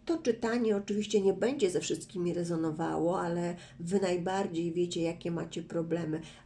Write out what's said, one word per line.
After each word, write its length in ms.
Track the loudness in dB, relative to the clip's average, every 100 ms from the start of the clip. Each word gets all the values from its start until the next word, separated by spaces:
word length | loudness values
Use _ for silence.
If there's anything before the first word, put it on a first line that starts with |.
| -2
to 120 | 0
czytanie 600 | 2 0 2 2 2 2
oczywiście 440 | 0 -2 2 4
nie 120 | 4
będzie 360 | 4 2 2 2
ze 100 | 2
wszystkimi 540 | 0 -4 -4 -4 -2
rezonowało, 880 | 0 0 0 0 0 -2 0 2 2
ale 340 | 0 0 -2 -4 -10 -10
wy 200 | 0 2
najbardziej 720 | 2 2 0 0 0 0 -2
wiecie, 280 | 0 0 0
jakie 300 | -2 -2 -4
macie 320 | -4 -4 -8
problemy. 580 | -4 -4 -2 -2 -2 -4 -6 -16